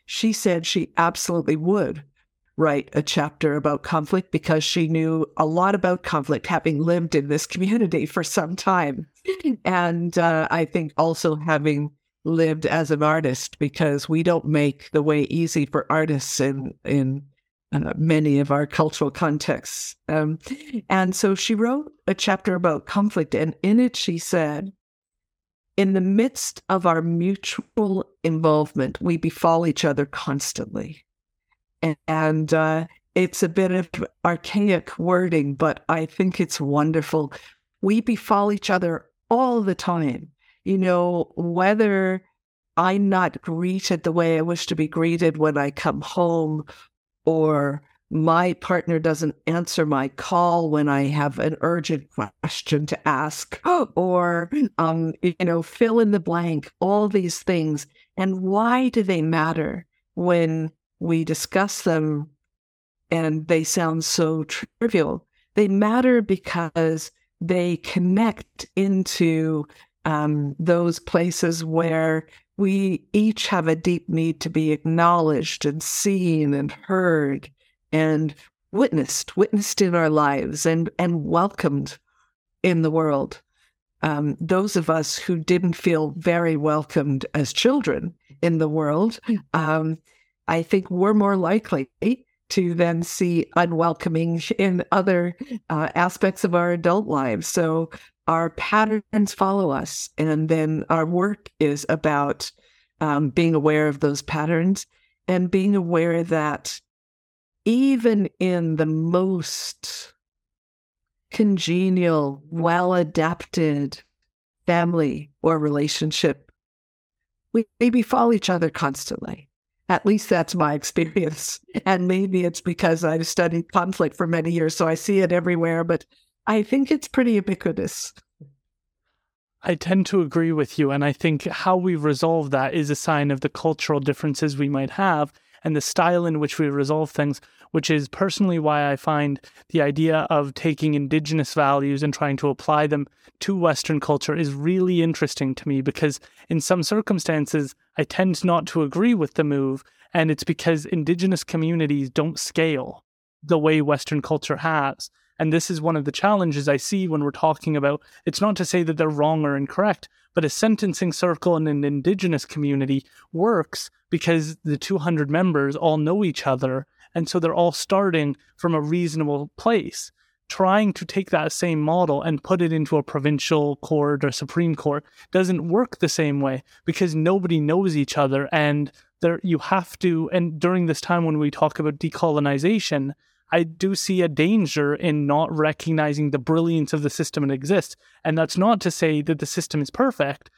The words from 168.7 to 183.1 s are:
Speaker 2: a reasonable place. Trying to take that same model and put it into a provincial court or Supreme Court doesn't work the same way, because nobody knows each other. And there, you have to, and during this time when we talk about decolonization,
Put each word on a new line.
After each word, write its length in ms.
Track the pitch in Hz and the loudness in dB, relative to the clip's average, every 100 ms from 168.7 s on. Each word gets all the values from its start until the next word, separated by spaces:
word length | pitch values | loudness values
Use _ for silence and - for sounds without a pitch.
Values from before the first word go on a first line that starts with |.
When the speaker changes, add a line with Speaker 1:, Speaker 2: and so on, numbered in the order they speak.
Speaker 2:
a 80 | 160 | 0
reasonable 720 | 147 175 170 156 151 143 147 - | 0 0 0 -2 -2 -2 -6 -4
place. 540 | 226 226 - - - _ _ _ - | 0 0 -2 -10 -14 _ _ _ -12
Trying 440 | - 190 202 208 | 0 2 4 2
to 120 | - 170 | -2 -6
take 240 | 196 190 | -6 -2
that 220 | 165 156 | 0 0
same 300 | - 175 156 | -2 -2 0
model 420 | 151 175 170 143 | 2 2 2 0
and 200 | 165 151 | 0 -4
put 180 | - 185 | 0 0
it 120 | 170 | 2
into 240 | 160 147 156 | 0 0 0
a 60 | |
provincial 720 | 143 147 143 147 - 156 147 139 | 0 -2 0 0 0 0 0 -2
court 480 | - 156 147 147 | -2 0 0 0
or 80 | 143 | -2
Supreme 420 | - 139 170 170 | -4 -6 -2 -2
Court 300 | 151 151 143 - _ - | 0 -2 -4 -6 _ -2
doesn't 360 | 185 185 175 165 | 0 2 0 0
work 320 | 196 247 - | 0 0 0
the 100 | 160 | -2
same 300 | - 151 143 | 0 0 0
way, 240 | 139 131 - _ - | -2 -4 -10 _ -6
because 280 | 156 180 | 0 0
nobody 460 | 156 160 196 180 165 | 2 2 2 2 0
knows 360 | 147 170 190 151 | 2 2 2 0
each 220 | 139 - | -2 0
other. 320 | 139 139 139 | 0 0 0
And 400 | 160 147 147 143 _ _ - | 0 2 0 -2 _ _ -2
there, 180 | 170 170 | -2 0
you 160 | 180 160 | 0 -2
have 400 | - 190 175 - | 0 -2 -2 -2
to, 320 | 180 165 160 | 0 0 0
and 280 | 180 170 156 | -2 -2 -2
during 280 | 175 185 170 | 0 2 0
this 140 | 151 | -2
time 240 | - 175 165 | -2 0 2
when 120 | 151 | 0
we 140 | 147 | 0
talk 280 | - 156 - | 0 -2 0
about 200 | 151 147 | -4 -2
decolonization, 1120 | 160 - 170 151 143 139 165 220 - 147 135 | -6 -2 0 2 2 0 2 0 0 -2 -2